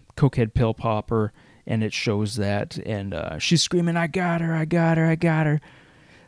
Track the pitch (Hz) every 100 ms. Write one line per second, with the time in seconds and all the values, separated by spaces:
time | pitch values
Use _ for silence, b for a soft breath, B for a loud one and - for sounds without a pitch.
0 | - - 139 - 113 - 117 113 117 107
1 | - 113 107 - b b - 113 110 -
2 | - 104 107 110 101 101 110 - - 104
3 | 98 85 85 78 - 170 - 180 170 165
4 | 170 185 180 170 165 160 156 170 165 165
5 | 160 160 170 156 156 151 b b b b
6 | b b